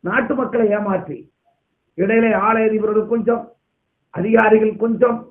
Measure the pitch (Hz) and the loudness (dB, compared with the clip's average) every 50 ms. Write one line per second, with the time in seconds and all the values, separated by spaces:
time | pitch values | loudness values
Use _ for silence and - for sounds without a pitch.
0 | - 180 208 262 233 - 285 254 254 - - 233 220 202 208 208 208 202 190 180 | -6 -2 -2 -2 -2 -2 -4 -4 -4 -4 -2 0 0 0 0 -2 -2 -4 -4 -4
1 | - 151 - - - _ _ _ _ _ _ _ _ _ _ _ _ _ _ - | -6 -8 -14 -14 -16 _ _ _ _ _ _ _ _ _ _ _ _ _ _ -4
2 | 190 196 226 226 233 226 214 190 202 220 226 226 220 220 214 214 214 214 214 214 | -2 0 2 2 2 2 0 0 0 0 0 2 0 0 0 0 -2 0 0 -2
3 | - - 233 233 202 233 233 226 - - _ _ _ _ _ _ _ _ _ _ | 0 0 -4 -2 0 0 -2 -2 -6 -14 _ _ _ _ _ _ _ _ _ _
4 | _ _ - 170 180 220 226 220 220 220 220 220 220 214 - - 220 233 226 - | _ _ -8 -6 0 2 4 4 6 6 4 4 4 0 0 -2 -2 -2 2 2
5 | 247 240 233 - - - | 2 2 0 -4 -8 -16